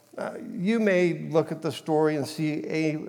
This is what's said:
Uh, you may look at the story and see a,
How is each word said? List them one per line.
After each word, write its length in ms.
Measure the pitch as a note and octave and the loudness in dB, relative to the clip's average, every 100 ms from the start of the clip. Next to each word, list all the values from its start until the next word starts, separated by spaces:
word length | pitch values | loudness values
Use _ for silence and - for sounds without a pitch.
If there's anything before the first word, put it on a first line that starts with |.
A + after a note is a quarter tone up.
| _ - | _ -10
Uh, 140 | - - - | -8 -8 -10
you 240 | - F3+ A#3 | -4 0 2
may 360 | G#3+ F3+ F3 D#3 D3+ | 4 4 4 0 0
look 200 | D#3 D3+ | 2 2
at 120 | D#3 | -2
the 100 | D#3+ | -6
story 440 | B2+ - D#3 D#3 D3+ | -6 0 2 4 2
and 100 | B2+ | -2
see 360 | - D#3 D3+ - | -2 -2 -2 -2
a, 300 | D#3+ D#3+ D3+ | 0 0 -2